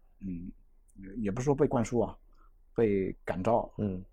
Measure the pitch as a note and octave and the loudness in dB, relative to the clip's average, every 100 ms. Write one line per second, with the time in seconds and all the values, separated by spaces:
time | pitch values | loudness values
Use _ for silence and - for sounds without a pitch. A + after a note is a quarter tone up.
0 | _ - G2 E2+ F#2 - - _ _ - | _ -12 -8 -8 -10 -16 -20 _ _ -18
1 | F#2+ A#2 G2+ A#2 C#3 C#3 C#3 B2+ G#2+ A#2+ | -12 -6 -4 0 2 4 4 2 2 0
2 | F#2 - - - - - - - A2 G2+ | 0 -4 -20 -20 -20 -20 -8 0 2 2
3 | F#2+ - - F2 G#2 A#2 - - G#2 F#2 | 0 -4 -6 -2 2 2 0 -4 -4 -4
4 | F#2+ | -10